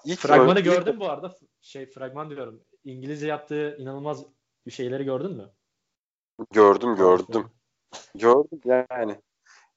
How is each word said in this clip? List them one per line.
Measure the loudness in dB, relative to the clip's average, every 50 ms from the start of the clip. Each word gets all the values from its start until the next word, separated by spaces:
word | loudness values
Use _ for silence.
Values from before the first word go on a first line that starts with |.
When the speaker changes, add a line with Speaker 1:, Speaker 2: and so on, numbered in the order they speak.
| -4
Speaker 1:
ilk | -10 -8 -4
Speaker 2:
Fragmanı | 2 4 6 6 8 6 4 4
Speaker 1:
ön-, |
ilk | 2
Speaker 2:
gördün | 2 2 2 0 -2 -4 -4
bu | -6 -8
arada. | -6 -8 -10 -14
F-, | -16 _ _ _ _ _
şey, | _ -20 -20 -18 -18
fragman | -18 _ -14 -14 -12 -12 -14 -14 -12
diyorum. | -12 -14 -14 -14 -16 _ _ _ _ _ _
İngilizce | -18 -16 -14 -12 -12 -10 -8 -6
yaptığı | -6 -6 -8 -8 -8 -6 -6 -6 -6 -8 -12
inanılmaz | -14 -12 -12 -10 -10 -10 -10 -10 -14 -18 _ _ _ _ _ _ _ -16
şeyleri | -12 -10 -8 -6 -6 -6 -6
gördün | -6 -6 -6 -6 -8
mü? | -10 -12 -16 -20 _ _ _ _ _ _ _ _ _ _ _ _ _ _ _ _ _ -18 -16 -2
Speaker 1:
Gördüm, | 4 6 8 8 6 4 0 -2 0
Speaker 2:
Harika. | 4
Speaker 1:
gördüm. | 4 6 4 4 2 -2 -6 -6 -6 -8 _ _ _ _ _ _ _ _ -20 -20 -20 _ -8
Gördüm | 0 4 4 4 4 2 0 -8 -8 -4
yani. | -2 0 0 -2 -4 -6 -6 -6 -6 -8 -12 _ _ _ _ _ _ _ _ _ _ _